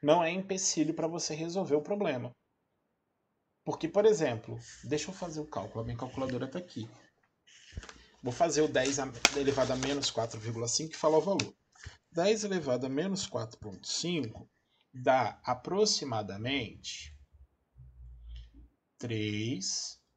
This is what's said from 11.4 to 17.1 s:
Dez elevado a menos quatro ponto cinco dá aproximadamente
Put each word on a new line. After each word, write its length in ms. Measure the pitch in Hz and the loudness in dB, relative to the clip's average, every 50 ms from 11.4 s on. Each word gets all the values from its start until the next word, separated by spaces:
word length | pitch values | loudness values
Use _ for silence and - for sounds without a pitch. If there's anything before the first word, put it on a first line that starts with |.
| - - - _ _ _ _ - - - - - _ _ | 0 -2 -6 _ _ _ _ -16 -16 -16 -16 -18 _ _
Dez 320 | - 160 170 196 226 214 208 | -2 2 4 4 4 4 2
elevado 420 | 202 190 185 151 139 123 123 123 | 0 0 0 2 2 0 0 0
a 40 | 131 | -2
menos 360 | 135 139 165 196 196 - - | 0 0 0 0 0 -2 -4
quatro 320 | - - 117 113 117 - - | -4 -4 -6 -6 -6 -8 -12
ponto 300 | - 107 95 92 - - | -14 -12 -12 -12 -8 -6
cinco 600 | - - - 165 175 160 131 110 101 - 113 - _ _ _ _ _ _ _ _ _ | -6 -4 -2 -2 0 0 -2 -4 -6 -12 -16 -18 _ _ _ _ _ _ _ _ _
dá 460 | 131 123 135 131 131 120 104 - - _ | -4 2 4 6 6 4 2 -2 -6 _
aproximadamente 1700 | - 127 120 - - 165 196 214 208 - - - 139 120 110 104 98 98 98 107 123 139 139 117 92 82 - - - - - - - | -4 -4 -2 -2 -4 2 2 4 4 2 0 -2 -2 -4 -4 -4 -4 -6 -6 -4 -2 -2 -2 -2 -4 -8 -12 -12 -12 -12 -10 -12 -16